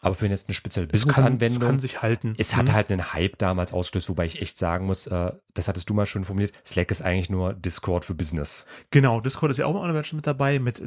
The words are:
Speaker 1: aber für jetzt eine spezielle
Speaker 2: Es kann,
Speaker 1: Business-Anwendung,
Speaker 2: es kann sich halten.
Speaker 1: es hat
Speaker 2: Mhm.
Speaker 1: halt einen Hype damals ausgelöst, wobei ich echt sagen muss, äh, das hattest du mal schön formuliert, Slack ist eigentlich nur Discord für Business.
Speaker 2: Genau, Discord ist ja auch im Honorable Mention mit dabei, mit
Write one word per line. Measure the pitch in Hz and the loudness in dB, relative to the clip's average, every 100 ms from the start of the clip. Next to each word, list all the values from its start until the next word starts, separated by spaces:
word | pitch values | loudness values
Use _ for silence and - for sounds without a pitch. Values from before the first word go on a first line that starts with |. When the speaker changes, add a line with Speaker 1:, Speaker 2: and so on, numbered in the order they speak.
Speaker 1:
aber | 95 | 2
für | 92 104 | 2 0
jetzt | 98 - | 0 -4
eine | |
spezielle | 98 - - 85 | -6 -4 -4 0
Speaker 2:
Es | 104 | 2
kann, | 127 | 2
Speaker 1:
Business-Anwendung, | 135 131 131 117 120 | 4 4 4 2 2
Speaker 2:
es | 120 | 2
kann | 135 | 2
sich | 131 - | 0 -2
halten. | 113 113 117 110 | 0 0 0 -2
Speaker 1:
es | - | 0
hat | - 123 | 4 4
Speaker 2:
Mhm. | |
Speaker 1:
halt | 107 107 | 4 4
einen | 95 87 | 0 -2
Hype | 73 92 - | 0 -2 0
damals | 95 92 87 | 0 0 0
ausgelöst, | 90 90 95 - | -2 -2 -4 -2
wobei | 90 85 | -2 -2
ich | - | -2
echt | 92 - | -8 -2
sagen | 87 87 | 0 0
muss, | 95 95 - | 0 -2 -2
äh, | 90 87 - _ | -2 -2 -4 _
das | - 98 | -6 -4
hattest | 90 - | -4 -2
du | |
mal | 104 101 | 0 0
schön | 104 | -2
formuliert, | 92 98 101 - - | -4 -2 -2 -4 -6
Slack | - 90 | -2 0
ist | 87 | 0
eigentlich | 92 90 90 | 0 0 0
nur | 95 92 | 0 -2
Discord | 101 92 - - 87 | -2 -6 -6 -2 -2
für | - | -2
Business. | 80 80 80 73 - - - - | -6 -4 -4 -4 -8 -12 -20 2
Speaker 2:
Genau, | 147 135 113 | 4 4 2
Discord | 117 - 156 | -2 -2 -2
ist | 131 | 0
ja | |
auch | 135 | 0
im | 185 | -2
Honorable | 175 | -2
Mention | 160 135 156 | -4 -4 -4
mit | 147 | -4
dabei, | 139 139 143 | 0 2 2
mit | 123 117 | 0 -4